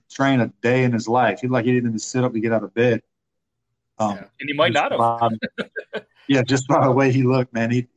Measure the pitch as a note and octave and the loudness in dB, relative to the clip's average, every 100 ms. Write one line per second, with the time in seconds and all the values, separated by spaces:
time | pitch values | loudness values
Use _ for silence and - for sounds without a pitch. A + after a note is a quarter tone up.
0 | - - C#3 C3 A2+ - A#2+ C3 B2+ A#2 | -12 -2 0 2 0 -2 0 2 2 0
1 | A2 B2 A#2 - B2 B2+ A#2 B2 A#2 A2 | 0 0 0 0 -2 0 0 0 0 -4
2 | - B2+ B2 A2 A2+ A2 G2+ A#2 B2 A2+ | -4 -2 -2 -2 -2 -2 -2 0 0 0
3 | - _ _ _ _ _ _ _ _ - | -6 _ _ _ _ _ _ _ _ -4
4 | G#2+ G2 F#2+ - C#3 C#3+ E3+ C#3+ E3+ D3 | -4 -4 -14 -14 -6 0 0 2 0 0
5 | A#2 A#2 A#2 A2+ A#2 - - - - A2 | 0 0 -2 -2 -8 -10 -12 -12 -12 -14
6 | - _ - C3+ B2+ C3+ C3 D3 C3+ B2+ | -14 _ 0 0 2 0 0 2 2 2
7 | C3+ C3 B2+ C3 B2 A#2 A2+ B2 A#2+ | 2 2 2 0 0 -2 -2 -2 -4